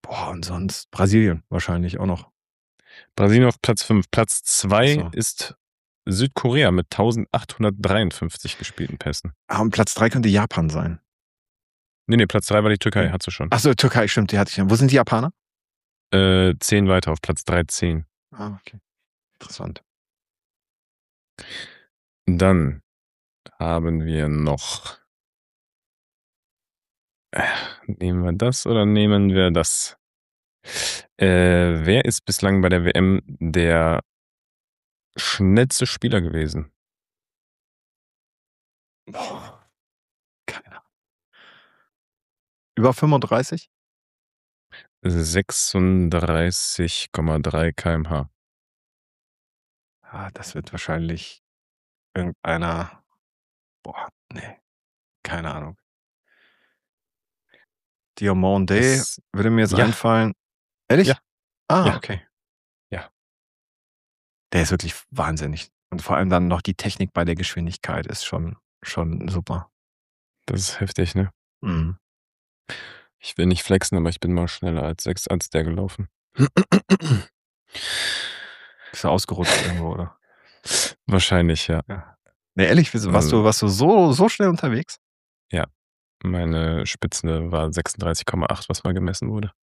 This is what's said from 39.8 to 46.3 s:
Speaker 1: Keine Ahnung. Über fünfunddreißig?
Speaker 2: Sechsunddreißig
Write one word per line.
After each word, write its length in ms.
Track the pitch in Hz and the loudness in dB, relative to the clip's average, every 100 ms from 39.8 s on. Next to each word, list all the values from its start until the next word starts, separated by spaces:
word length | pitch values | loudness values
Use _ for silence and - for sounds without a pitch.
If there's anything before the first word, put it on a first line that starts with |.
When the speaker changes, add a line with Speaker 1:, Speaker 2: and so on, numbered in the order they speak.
| _ _ _ _ _ _ - | _ _ _ _ _ _ -16
Speaker 1:
Keine 200 | - _ | -14 _
Ahnung. 160 | - _ _ _ _ _ _ - - _ _ _ _ _ _ _ _ _ _ _ - | -20 _ _ _ _ _ _ -20 -20 _ _ _ _ _ _ _ _ _ _ _ 2
Über 160 | 120 | 2
fünfunddreißig? 800 | 127 151 139 - 117 135 165 - _ _ _ _ _ _ _ _ _ _ - _ _ | 4 2 2 2 -2 -2 -8 -12 _ _ _ _ _ _ _ _ _ _ -20 _ _
Speaker 2:
Sechsunddreißig 2000 | 90 85 80 87 98 - - 98 92 92 85 85 82 | -2 0 0 -2 -2 -4 -2 2 4 4 2 0 0